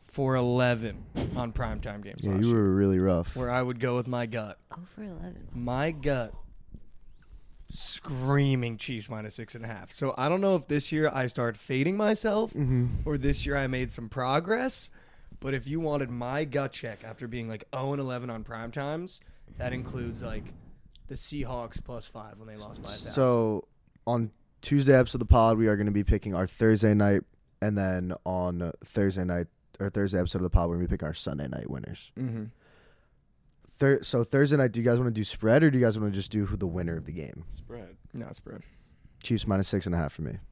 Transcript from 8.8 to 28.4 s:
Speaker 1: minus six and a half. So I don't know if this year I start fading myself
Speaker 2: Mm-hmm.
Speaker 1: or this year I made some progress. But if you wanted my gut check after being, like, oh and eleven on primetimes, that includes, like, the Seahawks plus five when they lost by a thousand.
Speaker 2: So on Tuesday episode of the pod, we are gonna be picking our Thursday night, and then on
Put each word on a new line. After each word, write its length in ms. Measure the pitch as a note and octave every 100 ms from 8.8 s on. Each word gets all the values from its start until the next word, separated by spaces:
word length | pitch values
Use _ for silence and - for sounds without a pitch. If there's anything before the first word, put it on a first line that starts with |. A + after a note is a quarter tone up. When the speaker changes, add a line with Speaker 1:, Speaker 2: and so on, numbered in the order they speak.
| - A#2+ G#2
Speaker 1:
minus 260 | A2 G#2+
six 200 | - A2+
and 100 | A#2+
a 40 | A2
half. 240 | G#2+ F#2
So 220 | - C#3 B2+
I 120 | C3+
don't 120 | F#3
know 140 | G3 F3+
if 120 | C3+
this 240 | D3 -
year 180 | D#3 D#3
I 140 | C3+ B2+
start 300 | - A#2+ A2
fading 400 | - C3 D3 G3
myself 560 | G#3+ A3 A3 G#3 A3
Speaker 2:
Mm-hmm. 340 | - C3+ B2+ B2 -
Speaker 1:
or 140 | - D3
this 260 | C3+ C#3 C#3+
year 100 | C#3
I 100 | C3+
made 240 | B2+ B2
some 180 | - A2+
progress. 840 | C3+ B2+ C#3+ E3+ A3+ B3+ - - - - - - -
But 120 | C3+
if 120 | C3+ A#2+
you 140 | D#3
wanted 300 | D#3+ D3 C3
my 340 | A#2+ A#2+ C#3+
gut 280 | D#3 C#3+ C3+
check 300 | - B2 G2+
after 220 | A2+ A2 A#2+
being, 200 | A#2+ A2+
like, 160 | A2 -
oh 200 | B2+ C3+
and 80 | C#3+
eleven 300 | C3+ B2 B2
on 140 | A2+
primetimes, 760 | A2 A#2 A#2 C#3+ C#3 D#3 F#3 - - - - -
that 140 | B2
includes, 500 | B2+ B2 C3 A#2+ G#2+
like, 220 | A#2 G#2+ - - - - - - -
the 80 | B2+
Seahawks 680 | - D3 B2+ B2 A#2 -
plus 220 | - B2 -
five 320 | A2+ G#2+ G#2
when 80 | A2
they 80 | G#2+
lost 240 | G#2 G#2
by 60 | G2
a 40 |
thousand. 200 | G#2 -
Speaker 2:
So 540 | A2 B2+ A#2+ A2+ G#2 - _ _ _ -
on 240 | A#2+ A2 _ _ _
Tuesday 320 | - C#3+ C3+ C3
episode 200 | B2 B2
of 40 |
the 60 | A2
pod, 320 | A#2+ A2+ A2
we 80 | A2+
are 100 | G#2
gonna 140 | G#2
be 140 | G2+
picking 300 | G2+ G#2 G#2+
our 120 | F2+ F#2
Thursday 480 | - A2+ A2 G#2+
night, 280 | G#2 G2+ G2+ - _ _ _
and 160 | G#2 G#2
then 380 | F#2+ F#2 F2+ F2+
on 480 | - F#2